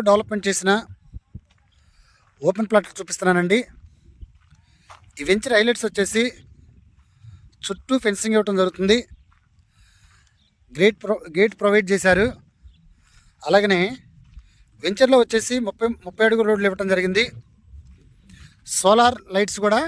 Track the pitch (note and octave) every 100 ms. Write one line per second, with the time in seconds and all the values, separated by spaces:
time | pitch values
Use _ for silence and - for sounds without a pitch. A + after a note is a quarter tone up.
0 | G#3 G#3 A3 G#3 G3 F#3 F#3+ G#3 - -
1 | _ - - - - _ _ _ _ _
2 | _ _ _ _ D3+ F#3+ G#3+ G#3+ - -
3 | - - F#3 F3+ F3 A3+ A#3+ - - _
4 | _ _ - _ _ _ _ _ _ -
5 | _ - C#3+ G3+ C4 G#3+ A3+ A#3 A3 -
6 | F#3+ A3 B3 - - - - _ _ _
7 | _ _ - - - _ - F#3+ - C4
8 | G#3+ G3+ A3 G#3+ G#3 F#3+ F#3 - F#3+ A#3+
9 | - - _ _ _ _ _ _ _ _
10 | _ _ _ _ _ _ _ C3+ G3+ G#3
11 | G3 G#3 - D#3 G#3+ - G3+ G#3 F#3 G3
12 | F#3 F3+ A#3 - _ _ - _ _ _
13 | _ _ _ _ D3 G3 G3+ F3+ G3 C4
14 | - _ - - - _ _ _ E3+ G3+
15 | B3+ C4 A3+ A3+ G#3+ B3 G#3 - A#3 A3+
16 | F#3 - A3 A3+ G#3+ G#3+ G3+ F#3+ G3 F#3
17 | F#3 F#3+ B3 - - _ _ - - -
18 | _ _ _ - - _ - - F#3 A3+
19 | A#3+ A#3+ - F#3+ G#3 - G3+ A3